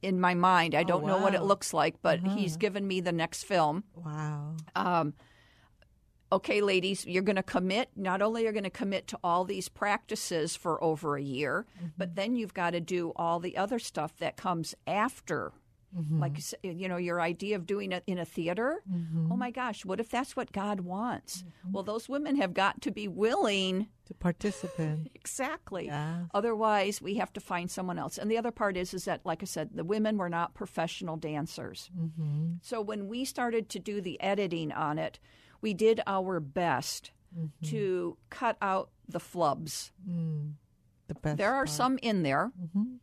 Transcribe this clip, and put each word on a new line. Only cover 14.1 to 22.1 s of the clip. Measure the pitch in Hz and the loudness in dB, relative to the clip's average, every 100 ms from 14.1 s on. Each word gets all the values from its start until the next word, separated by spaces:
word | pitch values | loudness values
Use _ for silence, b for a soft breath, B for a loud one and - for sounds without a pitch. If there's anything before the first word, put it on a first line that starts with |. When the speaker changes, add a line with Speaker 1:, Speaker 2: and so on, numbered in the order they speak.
| - | -2
Speaker 1:
that | 165 - | -4 -2
comes | 185 170 160 - - | -2 0 -2 -6 -2
after. | 185 233 - - 151 82 - _ _ _ 185 | 0 0 -2 -4 -4 -4 -10 _ _ _ -6
Speaker 2:
Mm-hmm. | 151 156 | 0 2
Speaker 1:
Like, | 143 147 | 2 -2
you | |
s-, | 147 - | -8 -8
you | 190 170 185 | -8 -6 -4
know, | 175 | -2
your | 175 175 | 0 2
idea | 170 170 196 208 | 0 0 -2 -2
of | 170 | 0
doing | 202 196 | -2 -2
it | 180 - | -4 -2
in | 180 | -2
a | |
theater. | 175 - 165 185 240 349 196 | -2 -2 -2 0 0 -2 -2
Speaker 2:
Mm-hmm. | 175 165 160 160 | -4 0 0 2
Speaker 1:
Oh | 180 | 2
my | 247 | -2
gosh, | 247 254 208 | -4 -4 -4
what | 185 190 | -4 -4
if | 226 | 0
that's | 240 262 - | 0 -2 -4
what | 240 | -4
God | 202 202 202 | -2 0 -2
wants? | 175 185 240 214 - 185 | -2 -4 -4 -4 -8 -12
Speaker 2:
Mm-hmm. | 180 - 180 | -12 -12 -6
Speaker 1:
Well, | 196 | -4
those | 190 220 | -2 -4
women | - | -2